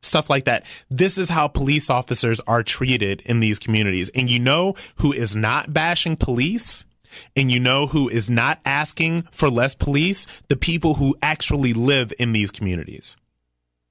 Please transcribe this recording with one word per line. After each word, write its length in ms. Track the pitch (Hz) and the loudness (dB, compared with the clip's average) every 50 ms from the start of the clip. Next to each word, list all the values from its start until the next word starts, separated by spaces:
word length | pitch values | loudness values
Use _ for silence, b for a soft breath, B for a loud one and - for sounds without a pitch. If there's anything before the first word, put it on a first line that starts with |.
stuff 280 | - - - - 156 - | -2 0 0 0 0 2
like 160 | 143 139 135 | 0 0 2
that. 200 | 131 120 - B B B B B B | 0 -2 -2 B B B B B B
This 300 | 131 127 180 190 185 190 | 0 0 2 2 2 0
is 120 | 185 175 | 0 0
how 180 | 170 160 151 147 | 0 0 0 0
police 420 | - - 135 135 147 147 - - | 0 -2 0 0 2 2 2 2
officers 500 | 131 123 127 - 123 - - 117 113 107 | 0 0 0 0 0 0 0 0 0 -2
are 200 | - - 117 117 | 0 0 0 0
treated 600 | 110 - - - 131 131 127 120 104 98 98 - | 0 0 -2 -2 0 0 2 2 0 0 -2 -4
in 180 | - - 120 117 | -2 -2 0 2
these 180 | 110 110 104 - | 2 2 0 0
communities. 520 | - - 110 110 107 101 92 92 90 98 | -2 0 0 2 2 2 0 -2 -2 -2
And 200 | - 127 127 123 | -2 -2 0 0
you 80 | 120 120 | 0 2
know 380 | 120 127 143 165 180 196 190 B B B B - | 2 2 2 2 0 0 -2 B B B B 0
who 140 | - - | 0 0
is 240 | 143 123 120 104 98 | 0 0 -2 -2 -2
not 380 | 107 110 107 123 147 - 147 147 | 0 0 0 0 -2 -4 -4 -2
bashing 420 | 156 156 170 175 170 - 170 160 | -2 0 0 0 0 -2 -2 -2
police? 720 | - - - 123 120 131 165 214 233 - - - - - - _ _ B B B B B B _ | 0 0 0 0 0 -2 -2 -2 -2 -2 -2 -2 -2 -4 -10 _ _ B B B B B B _
And 160 | 139 135 127 | 0 2 2
you 80 | 123 123 | 2 2
know 280 | 123 123 131 139 147 135 | 2 2 2 2 2 0
who 200 | 151 156 139 120 | 0 0 0 0
is 220 | 110 117 107 113 | 0 -2 0 0
not 300 | 120 117 120 139 160 - - | 0 2 2 0 0 -2 -2
asking 600 | 135 139 143 151 - - - 160 165 165 170 165 - | -2 -2 -2 -2 -2 -2 -2 -2 -2 -2 -2 -4 -6
for 180 | - - - 143 | -4 0 0 2
less 260 | 123 120 127 135 - | 2 2 0 0 0
police? 520 | - - 143 143 143 160 185 196 - - B B B B - | -2 -2 0 0 2 2 2 0 -2 -2 B B B B -2
The 80 | 143 | -2
people 400 | 123 - - 165 170 - 165 147 | 0 0 -2 -2 0 0 0 2
who 220 | - 143 135 135 - | 2 2 0 0 0
actually 520 | - 151 156 - - - 156 143 135 123 117 | 0 -2 -2 -2 -2 -2 0 2 2 2 2
live 400 | 113 117 135 143 135 123 107 - - | 2 2 2 2 2 0 -2 -2 -2
in 140 | 123 117 | -2 0
these 200 | 113 107 104 98 | 2 2 0 0
communities. 680 | - - 107 95 90 85 76 - - - - - - - _ _ _ _ _ _ _ _ _ _ _ _ _ _ | -2 -4 -4 -4 -4 -4 -6 -10 -14 -12 -12 -12 -12 -14 _ _ _ _ _ _ _ _ _ _ _ _ _ _